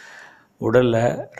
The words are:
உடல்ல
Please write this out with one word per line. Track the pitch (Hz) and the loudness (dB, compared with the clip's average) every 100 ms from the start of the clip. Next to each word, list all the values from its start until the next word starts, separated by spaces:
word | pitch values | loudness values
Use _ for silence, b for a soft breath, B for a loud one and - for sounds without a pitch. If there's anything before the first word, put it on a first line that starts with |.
| B B B B B - | B B B B B -8
உடல்ல | 113 123 127 113 123 147 - | 0 2 2 0 0 -4 -10